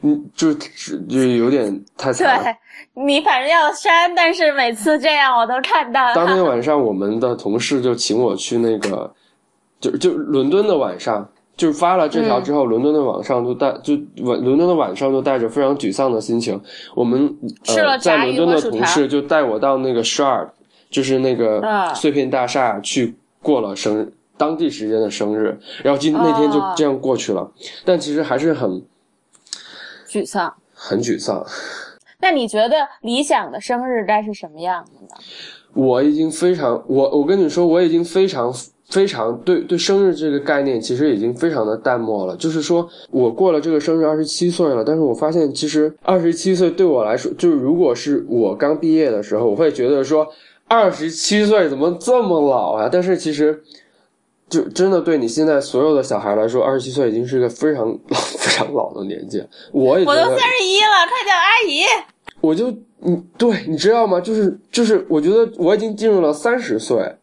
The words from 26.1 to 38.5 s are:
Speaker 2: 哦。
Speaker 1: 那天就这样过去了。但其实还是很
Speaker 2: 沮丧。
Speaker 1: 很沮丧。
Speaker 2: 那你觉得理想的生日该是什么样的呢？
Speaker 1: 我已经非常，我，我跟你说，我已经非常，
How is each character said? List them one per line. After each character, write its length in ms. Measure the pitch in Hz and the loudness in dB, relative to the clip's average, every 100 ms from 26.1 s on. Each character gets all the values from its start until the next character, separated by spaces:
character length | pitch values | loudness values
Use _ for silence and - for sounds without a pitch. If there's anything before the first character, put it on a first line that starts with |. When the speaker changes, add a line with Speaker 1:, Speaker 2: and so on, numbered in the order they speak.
| 151 | 2
Speaker 2:
哦。 40 | |
Speaker 1:
那 100 | - - | 2 2
天 120 | 151 | 2
就 100 | 143 143 185 | 0 -2 0
这 80 | |
样 140 | 254 131 | 0 0
过 180 | 135 120 | -2 -2
去 160 | - | -2
了。 180 | 117 - _ - - | -4 -6 _ -20 -8
但 140 | - 175 | 0 0
其 140 | 143 | 0
实 100 | 147 | -4
还 160 | - - | -2 0
是 140 | 160 | 0
很 300 | 147 117 92 - _ _ _ _ _ _ - - - - - - | 0 -2 -4 -10 _ _ _ _ _ _ -18 -18 -20 -20 -20 -8
Speaker 2:
沮 180 | 208 - | -6 -4
丧。 260 | 202 170 - _ | -4 -4 -8 _
Speaker 1:
很 280 | _ - - | _ -4 -4
沮 160 | 120 - | -2 -4
丧。 260 | - 98 - - - - - - _ _ | -4 -6 -6 -14 -14 -14 -16 -20 _ _
Speaker 2:
那 100 | 370 | 0
你 160 | 311 233 | 0 0
觉 220 | 214 233 | 0 0
得 80 | 302 277 - | 2 -2 -6
理 220 | 226 240 | -6 -4
想 280 | 285 277 175 | 0 0 -2
的 100 | 123 | -10
生 280 | - 240 254 | -6 -4 -2
日 160 | 240 | -4
该 180 | 196 214 | 0 0
是 100 | 214 | 0
什 140 | 202 165 | -10 -12
么 100 | 151 | -8
样 240 | 175 180 | -6 -6
的 160 | - - - | -8 -20 -20
呢？ 80 | - - - - - _ | -20 -20 -20 -20 -20 _
Speaker 1:
我 280 | - 131 123 | 0 2 4
已 120 | 147 | 2
经 160 | 151 160 | 2 -2
非 240 | 156 180 | 0 0
常， 280 | 180 139 117 - | 2 0 -2 -2
我， 240 | 135 135 151 | 0 2 2
我 60 | |
跟 140 | 143 196 | 2 2
你 100 | 165 | 2
说， 180 | 160 175 | 2 2
我 140 | 165 | 4
已 60 | 180 | 4
经 160 | 165 | 2
非 240 | 170 185 190 | 0 0 0
常， 240 | 139 120 | 0 -4